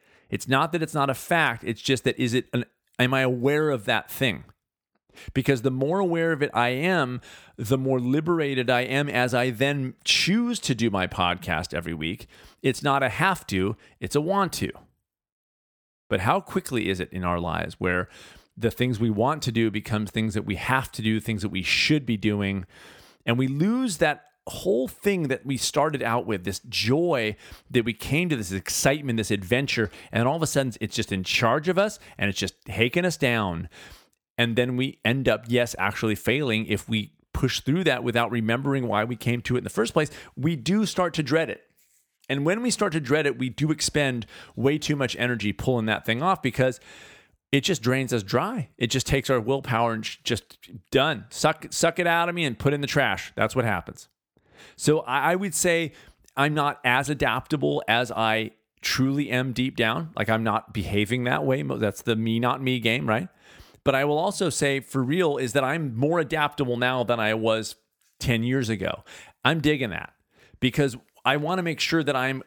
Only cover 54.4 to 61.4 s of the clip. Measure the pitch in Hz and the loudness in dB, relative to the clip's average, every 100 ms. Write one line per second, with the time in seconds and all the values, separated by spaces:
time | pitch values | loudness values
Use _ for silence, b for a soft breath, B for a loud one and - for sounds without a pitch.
54.4 | B B B B - 156 - 135 147 180 | B B B B 2 2 2 0 2 2
55.4 | 202 - 180 170 160 B B B B - | 0 0 2 2 0 B B B B 0
56.4 | 147 151 143 - 123 127 135 139 135 120 | 2 2 0 0 2 2 2 0 0 0
57.4 | - 151 143 143 - 117 123 - 110 110 | -2 -2 0 0 2 2 2 0 2 2
58.4 | 110 - _ _ - - 135 139 135 123 | -2 -10 _ _ -4 0 0 0 -2 -2
59.4 | 131 120 131 - 113 135 165 - 110 113 | -2 -2 -2 0 0 0 -4 -4 0 2
60.4 | 113 107 - 107 92 101 107 127 123 147 | 2 -2 -2 -6 -2 0 0 0 0 0